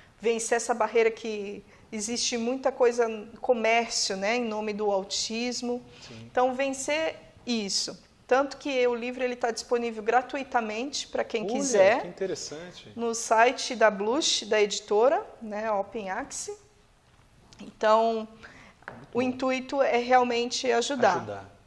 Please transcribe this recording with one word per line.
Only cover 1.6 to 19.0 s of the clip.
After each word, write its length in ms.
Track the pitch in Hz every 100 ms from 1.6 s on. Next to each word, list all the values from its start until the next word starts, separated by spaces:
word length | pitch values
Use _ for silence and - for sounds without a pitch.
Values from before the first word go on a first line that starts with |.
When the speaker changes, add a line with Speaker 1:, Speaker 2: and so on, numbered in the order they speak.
| - - -
Speaker 1:
existe 460 | 214 208 240 - 240
muita 340 | 233 269 262
coisa, 360 | 262 240 240 226 214 208 -
comércio, 720 | - 233 220 233 233 - - 190
né, 200 | 202 247
em 80 | 233
nome 260 | 214 214
do 200 | 208 208
autismo. 920 | 196 190 - - 226 247 240 240 247 - - -
Speaker 2:
Sim. 60 | 226 233
Speaker 1:
Então, 220 | 254 254
vencer 600 | 254 277 262 - 302 320 - - -
isso. 560 | 240 226 196 - - 185 - _ -
Tanto 280 | 254 277 -
que 320 | 294 254 247
o 80 | 240
livro 260 | 247 254 247
ele 100 | 247
tá 160 | 240
disponível 500 | 226 - 240 233 220
gratuitamente 1040 | 208 240 254 285 262 247 220 214 285 - -
pra 140 | 247
quem 220 | - 226
Speaker 2:
Olha, 80 | 294
Speaker 1:
quiser. 500 | 262 277 208 190 262
Speaker 2:
que 40 | 180
interessante. 840 | - 190 156 - 147 180 - 113 226
Speaker 1:
No 180 | 233
site 640 | 226 - 220 247 262 - 226
da 160 | 220
Blush, 540 | 196 208 277 - - 208
da 160 | 214
editora, 640 | 208 - - 208 254 359 427 -
né, 280 | 220 208 220
Open 400 | 202 202 226 190
Access. 480 | 208 277 - - 415 - _ _ _ _ _ _ _ - -
Então, 680 | - - 214 220 226 226 220 - - - - _ -
Speaker 2:
Muito 220 | -